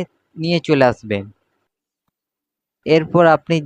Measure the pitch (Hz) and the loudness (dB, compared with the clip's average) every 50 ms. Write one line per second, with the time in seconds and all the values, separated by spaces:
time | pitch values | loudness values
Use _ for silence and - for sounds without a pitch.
0 | 180 - _ _ _ _ - - 160 165 175 170 - - 156 139 131 123 113 _ | -6 -8 _ _ _ _ -14 -10 -6 -4 -4 -4 -2 0 0 2 2 2 0 _
1 | - 107 107 101 98 104 - _ _ _ _ _ _ _ _ _ _ _ _ _ | -8 -8 -8 -8 -8 -12 -18 _ _ _ _ _ _ _ _ _ _ _ _ _
2 | _ _ _ _ _ _ _ _ _ _ _ _ _ _ _ _ - 131 151 165 | _ _ _ _ _ _ _ _ _ _ _ _ _ _ _ _ -2 0 0 0
3 | 160 160 - 170 175 165 156 143 _ - 170 160 151 | 0 0 0 2 4 4 2 2 _ -4 -4 -4 -4